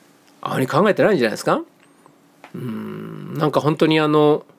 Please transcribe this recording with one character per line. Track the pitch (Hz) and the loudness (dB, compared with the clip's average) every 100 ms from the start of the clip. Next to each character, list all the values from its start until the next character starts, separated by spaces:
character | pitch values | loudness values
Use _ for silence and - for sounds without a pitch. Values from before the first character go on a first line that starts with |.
| _ _ _ - | _ _ _ -10
あ | - | -6
ま | 143 | -2
り | 131 | 0
考 | 143 208 | 2 2
え | |
て | - | 4
な | 170 | 2
い | |
ん | 180 | 2
じ | |
ゃ | 113 | 0
な | |
い | |
で | - | -2
す | - | -2
か？ | 233 339 _ _ _ - _ _ _ - | -2 -4 _ _ _ -20 _ _ _ -20
う | - | -12
ん、 | 127 110 107 107 107 107 101 139 | -10 -10 -10 -12 -14 -14 -12 -4
な | 156 | 0
ん | |
か | 143 | 0
本 | 147 156 | 0 2
当 | 160 | 2
に | 156 | 2
あ | 151 | 2
の、 | 151 151 151 - | 4 4 2 -2